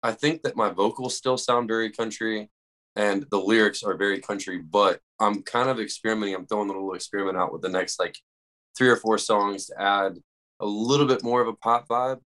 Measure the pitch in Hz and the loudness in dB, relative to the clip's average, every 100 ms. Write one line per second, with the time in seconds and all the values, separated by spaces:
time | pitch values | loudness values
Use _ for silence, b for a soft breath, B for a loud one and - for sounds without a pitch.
0 | 117 107 147 160 127 - 107 90 104 110 | -4 -2 -2 -2 -2 0 0 2 0 0
1 | 127 - 131 127 - 120 117 113 110 107 | -6 -4 0 0 2 2 2 -2 -2 -4
2 | 113 107 113 107 107 _ _ _ _ - | -6 -4 -4 -4 -8 _ _ _ _ -2
3 | 104 98 - 101 92 113 104 101 104 90 | 0 0 0 -2 4 4 4 2 -6 -2
4 | 101 95 - 101 95 90 80 101 101 87 | 0 -2 -4 -8 -6 -8 -2 2 2 2
5 | _ _ 107 104 - 120 127 123 107 - | _ _ 0 0 -4 -2 0 -2 -4 -4
6 | 113 110 101 95 87 107 101 95 98 90 | -2 -2 -2 -6 -4 -4 -2 -4 -6 -8
7 | - 101 98 92 90 82 92 92 90 - | -8 -4 -2 -2 -2 -4 -4 -2 -4 -4
8 | 90 - _ _ _ _ _ - 127 117 | -6 -6 _ _ _ _ _ 2 4 6
9 | 110 107 - 104 101 98 - - 101 101 | 4 0 2 2 2 -4 -10 -4 0 2
10 | 98 95 _ _ _ _ 104 104 117 143 | 0 -4 _ _ _ _ -6 -2 2 4
11 | 139 131 120 123 113 - 113 117 - 120 | 4 2 2 0 0 -2 0 0 2 -2
12 | 127 131 | -2 -4